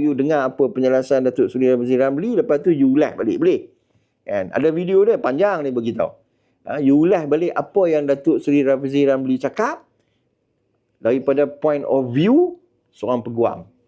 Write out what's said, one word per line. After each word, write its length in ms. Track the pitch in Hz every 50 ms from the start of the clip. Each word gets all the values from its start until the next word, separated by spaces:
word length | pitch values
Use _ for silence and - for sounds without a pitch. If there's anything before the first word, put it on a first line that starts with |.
| 147
you 80 | 151
dengar 320 | 139 127 135 151 160 143 131
apa 240 | 131 127 - 139 123
penjelasan 560 | 107 131 131 127 131 131 131 - 139 131 127
Datuk 240 | 127 127 - 120 120
Seri 240 | 123 127 131 127
Rafizi 240 | 127 120 123 123 131
Ramli, 400 | 123 135 135 139 147 190 240 240
lepas 240 | 180 151 - 151 143
tu 80 | 147 185
you 240 | 165 139 135 131
ulas 240 | 131 147 151 117 90
balik, 240 | 87 104 - - -
boleh? 320 | 156 185 156 107 - - _ _ _ _ _ _ _ _ _ _ _
Kan? 240 | - 101 101 95 90
Ada 240 | - 131 139 160 156
video 320 | 170 180 175 190 190 202
dia, 160 | 220 220 170
panjang 400 | - 127 127 147 196 208 196 165
dia 80 | 143 139
beritahu. 420 | 127 123 117 117 110 113 82 80 - _ _ _ _ _ _ _ _ _ _
Ha, 160 | - 127 147
you 160 | 143 135 139 147
ulas 260 | 160 180 202 175 156 143
balik 240 | 147 160 175 170 -
apa 260 | - 143 - - 202 185
yang 180 | 170 156 151 147 139
Datuk 320 | 139 135 - 165 165 156
Seri 180 | - 147 143 147 135
Rafizi 400 | 135 135 131 143 135 139 143 143
Ramli 320 | 139 135 131 135 131 131 127
cakap 480 | - 131 - - 220 269 330 - _ _ _ _ _ _ _ _ _ _ _ _ _ _ _ _ _ _ _ _ _ _ _ _
daripada 480 | - 113 127 135 131 139 139 139 143
point 400 | 131 - - - 156 147 143 139
of 240 | - 135 135 131 123
view 480 | 120 135 165 208 254 320 359 359 349 - _ _ _ _ _ _
seorang 320 | _ _ 104 107 127 120
peguam. 420 | 110 120 117 113 117 104 - 87 85 - _ _ _